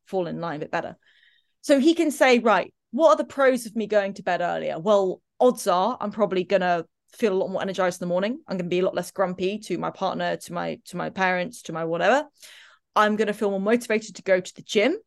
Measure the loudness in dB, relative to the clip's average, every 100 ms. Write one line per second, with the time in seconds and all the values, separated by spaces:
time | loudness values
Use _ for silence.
0 | _ -4 -4 -6 -6 -8 -6 -6 -6 -12
1 | _ _ _ _ _ _ 2 4 6 4
2 | 0 4 4 4 4 2 0 _ _ 4
3 | 4 4 0 2 2 2 -2 -6 0 0
4 | 0 -4 -4 -2 -2 -4 -4 -4 2 2
5 | 2 -2 _ 2 2 2 0 0 0 -2
6 | -8 -2 0 0 0 2 2 0 -2 _
7 | _ -2 0 0 -2 -4 -4 -2 -2 -2
8 | -4 -2 -2 -6 -8 -8 -2 0 0 -2
9 | -8 -4 -4 -2 -6 -6 -8 -6 -6 -4
10 | -6 -4 -4 -6 -8 -8 -8 -8 -12 -10
11 | -8 -2 -2 0 -4 -10 -12 -8 -4 0
12 | 2 2 0 _ -20 -20 -20 _ _ 2
13 | 2 2 -2 -2 -2 -2 0 0 0 -4
14 | -4 -12 0 0 0 -14 -4 2 2 0